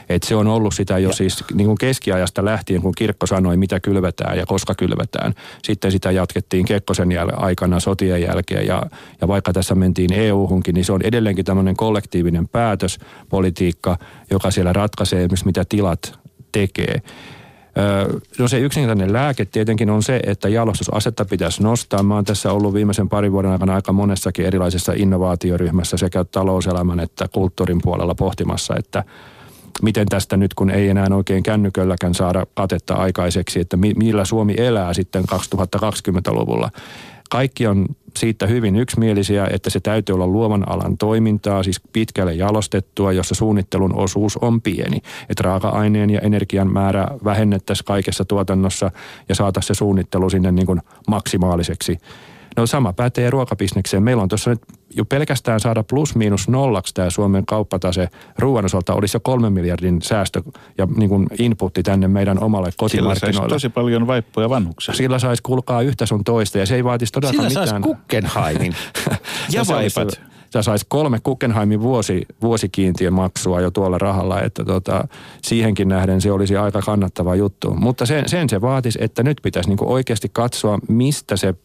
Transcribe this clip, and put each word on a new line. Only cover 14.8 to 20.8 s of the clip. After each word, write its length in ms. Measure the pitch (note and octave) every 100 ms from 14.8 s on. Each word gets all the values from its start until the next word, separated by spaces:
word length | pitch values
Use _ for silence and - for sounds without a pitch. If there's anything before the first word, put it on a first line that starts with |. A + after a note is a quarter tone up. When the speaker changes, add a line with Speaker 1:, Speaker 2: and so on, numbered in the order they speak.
| G#2 - F#2 F#2
Speaker 1:
esimerkiksi, 260 | F2+ F#2 G2
mitä 200 | F2+ F2
tilat 500 | G#2 F#2+ E2+ - - - - -
tekee. 440 | G#2+ G2 - G#2+ - - - - - - - - -
Öö, 420 | G2+ G2 G2 - - -
no 80 | B2
se 120 | B2+
yksinkertainen 540 | C#3 D3+ B2 G#2+ F#2+
lääke 320 | A2+ D3 C3 G2+
tietenkin 440 | A2 G#2+ G#2+ G#2+
on 140 | G#2+
se, 160 | G#2+ B2+ -
että 240 | F#2+ G2+
jalostusastetta 760 | A2+ A2+ -